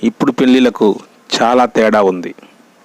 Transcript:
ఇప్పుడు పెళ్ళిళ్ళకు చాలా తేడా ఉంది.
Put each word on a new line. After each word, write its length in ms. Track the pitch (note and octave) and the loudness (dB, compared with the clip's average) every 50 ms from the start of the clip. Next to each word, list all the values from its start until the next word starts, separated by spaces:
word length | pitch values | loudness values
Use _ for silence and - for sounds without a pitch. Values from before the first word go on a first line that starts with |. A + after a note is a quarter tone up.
ఇప్పుడు 300 | - A2+ - - - C#3 | -6 -6 -4 -2 -4 -4
పెళ్ళిళ్ళకు 680 | B2 - C3+ B2+ B2+ C3 B2+ A#2+ G#2 - A2+ G#2 F#2 - - - _ _ _ - - - | -2 0 0 2 2 2 2 0 0 0 0 0 0 -2 -8 -18 _ _ _ -10 -6 -2
చాలా 220 | B2 A#2 B2 B2+ B2 | -2 0 2 2 0
తేడా 380 | A#2 - A#2 A2 G#2+ G#2+ G#2+ | 0 0 0 0 2 2 2
ఉంది. 320 | G2+ F#2+ F#2 F2+ E2 E2+ E2+ - - - _ _ _ _ _ _ _ | 2 0 0 -2 -8 -12 -14 -16 -20 -20 _ _ _ _ _ _ _